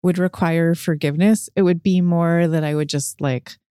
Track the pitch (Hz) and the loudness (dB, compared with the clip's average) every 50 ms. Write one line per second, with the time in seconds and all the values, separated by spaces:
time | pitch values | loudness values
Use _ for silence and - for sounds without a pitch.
0 | - 180 175 180 180 185 - - 190 165 165 165 165 165 170 165 - - 165 147 | 0 0 0 0 -2 -4 -2 -2 -2 0 0 2 2 0 0 -2 -2 -4 -4 -2
1 | - 143 143 156 185 208 220 214 - - _ 196 196 180 180 165 _ 190 185 180 | -2 -4 0 2 4 4 2 2 -2 -6 _ 0 2 2 2 2 _ 0 2 2
2 | 180 175 175 170 170 165 170 170 175 160 160 160 156 147 151 151 151 147 - 143 | 2 2 2 2 2 2 2 2 2 2 0 0 0 0 -2 -2 -4 -2 -4 -6
3 | 139 - - _ - 139 127 131 _ - - _ _ _ | -6 -6 -8 _ -4 -4 -4 -4 _ -12 -20 _ _ _